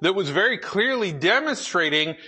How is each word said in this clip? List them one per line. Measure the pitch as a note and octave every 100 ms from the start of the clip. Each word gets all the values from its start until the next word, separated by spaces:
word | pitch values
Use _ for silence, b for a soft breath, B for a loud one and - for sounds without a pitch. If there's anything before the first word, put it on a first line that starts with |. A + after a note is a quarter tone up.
that | E3
was | F#3+ D#3
very | D3 A3+ A#3+
clearly | - F#3+ B3 C4 G3+
demonstrating | D3 E3 B3 D#4 C4+ - F3+ D#3 D3+ D#3 D#3